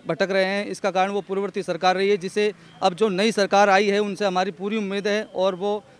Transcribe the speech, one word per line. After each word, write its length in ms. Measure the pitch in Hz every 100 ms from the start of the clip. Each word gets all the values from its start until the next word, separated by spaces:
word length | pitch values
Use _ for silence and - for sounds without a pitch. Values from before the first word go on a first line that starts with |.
| -
भटक 200 | 160 185
रहे 140 | 190 190
हैं। 200 | 202 202
इसका 260 | 185 196
कारण 200 | 185 196
वो 100 | 202
पूर्ववर्ती 420 | - 196 196 202
सरकार 320 | 180 170 185 185
रही 140 | 196
है, 80 | 202
जिसे 360 | 185 208 208 - - -
अब 120 | 190
जो 160 | 170 214
नई 220 | 185 220
सरकार 380 | 208 190 196 202
आई 180 | 196 208
है 120 | 202
उनसे 260 | 208 180 202
हमारी 260 | 180 196
पूरी 260 | 170 202 220
उम्मीद 300 | 196 196 202
है 160 | 208
और 320 | 208 180 190 180
वो 280 | 202 208 -